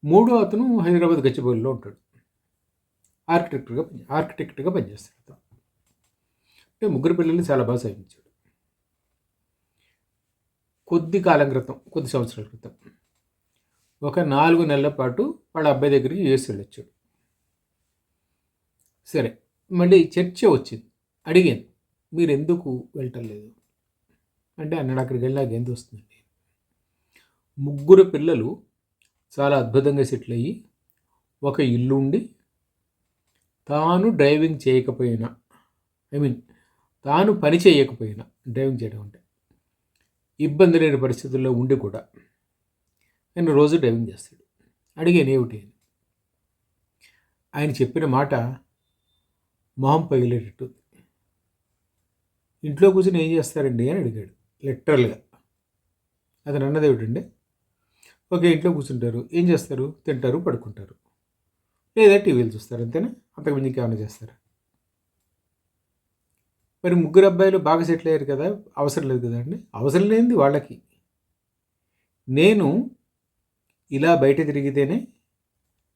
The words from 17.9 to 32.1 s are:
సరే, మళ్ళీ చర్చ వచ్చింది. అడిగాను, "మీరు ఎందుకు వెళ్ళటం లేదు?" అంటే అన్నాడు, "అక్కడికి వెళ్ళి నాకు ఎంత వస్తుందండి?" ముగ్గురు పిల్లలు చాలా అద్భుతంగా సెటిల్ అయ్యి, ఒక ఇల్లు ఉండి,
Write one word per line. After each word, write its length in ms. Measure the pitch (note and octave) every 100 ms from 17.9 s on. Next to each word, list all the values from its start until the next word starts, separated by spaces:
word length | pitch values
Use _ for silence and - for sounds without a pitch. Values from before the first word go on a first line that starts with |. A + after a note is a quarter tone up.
| _ _ _ _ _ _ _ _ _ _ _ -
సరే, 320 | - A2+ - _ _ _
మళ్ళీ 400 | F3+ F3 F#3+ E3 -
చర్చ 260 | F3 - A3
వచ్చింది. 380 | C3+ - A2+ - _ _ _ -
అడిగాను, 380 | E3+ F3 A#2 - _ _ _ _
"మీరు 180 | D#3+ E3
ఎందుకు 580 | C#3 D#3 F3 D3+ B2+ - D3+
వెళ్ళటం 320 | B2+ A#2+ A2+
లేదు?" 240 | G#2 G#2+ _ _ _ _ _ _ _ _ _ _ -
అంటే 180 | D3+ E3
అన్నాడు, 240 | C3 B2+
"అక్కడికి 240 | B2+ B2+
వెళ్ళి 180 | B2+ C3+
నాకు 120 | C3
ఎంత 160 | A2+ B2
వస్తుందండి?" 480 | A#2+ - G#2 _ _ _ _ _ _ _ _ _ _ _ _ _ _ _ -
ముగ్గురు 440 | C#3 C#3+ D3 F#3+
పిల్లలు 600 | F#3 D3 D#3 C#3 A2 F3+ _ _ _ _ _ _ _ -
చాలా 160 | C#3 C#3+
అద్భుతంగా 460 | A#2 A#2 C#3 C#3+
సెటిల్ 300 | C3 B2 -
అయ్యి, 320 | A#2+ C3 A3+ _ _ _ _ _ _ _ _
ఒక 180 | C#3+ C#3
ఇల్లు 340 | C#3 A#2+ B2
ఉండి, 360 | C3+ C3+